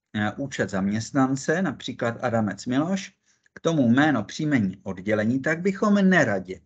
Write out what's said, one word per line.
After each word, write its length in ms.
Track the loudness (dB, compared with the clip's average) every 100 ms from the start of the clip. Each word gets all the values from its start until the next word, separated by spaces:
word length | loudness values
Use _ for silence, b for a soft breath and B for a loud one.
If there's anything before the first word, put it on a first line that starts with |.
| _
eh, 180 | -4 -4 -4
účet 340 | -8 -4 -2
zaměstnance, 920 | -2 -2 -2 -2 0 0 0 -2 0
například 560 | -2 -6 -10 -6 -4 -4
Adamec 420 | -2 0 0 -4 -4
Miloš, 460 | -2 0 -2 -6 _ _ _ _
k 60 | -6
tomu 280 | 0 2 4
jméno, 360 | 4 4 2
příjmení, 520 | -2 -4 0 2 0 -4
oddělení, 580 | -10 -6 -2 0 2 0
tak 200 | 0 -2
bychom 340 | -2 0 2
neradi 680 | 4 6 6 4 0 -4 -12